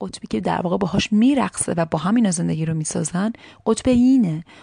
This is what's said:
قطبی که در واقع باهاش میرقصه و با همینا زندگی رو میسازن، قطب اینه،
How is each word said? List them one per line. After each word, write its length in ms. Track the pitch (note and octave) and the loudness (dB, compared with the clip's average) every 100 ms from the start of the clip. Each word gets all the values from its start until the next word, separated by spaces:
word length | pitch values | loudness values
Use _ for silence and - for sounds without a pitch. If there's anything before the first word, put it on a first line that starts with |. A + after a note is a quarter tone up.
قطبی 260 | F#3+ - - | -14 -12 -6
که 140 | A3 | -4
در 200 | F3+ E3+ | -2 -2
واقع 160 | F3 F#3+ | -2 -2
باهاش 360 | F#3+ G3 - | 0 -2 0
میرقصه 640 | G#3+ B3 C#4 F#3+ - - F3 | 2 4 2 -2 -4 -4 -2
و 80 | |
با 140 | E3 E3 | -2 -2
همینا 320 | E3+ A#3+ G#3 | 0 2 2
زندگی 340 | E3+ E3+ D#3+ | 0 -2 -2
رو 100 | D#3+ | -2
میسازن، 580 | D#3+ D#3 - D#3+ F3 G#3+ - - - - | -4 -4 -4 -4 -2 -4 -6 -18 -6 -2
قطب 220 | A3+ C4 | 0 2
اینه، 560 | B3 B3 C4 F#3 D#3 - - | 4 6 4 2 -2 -8 -20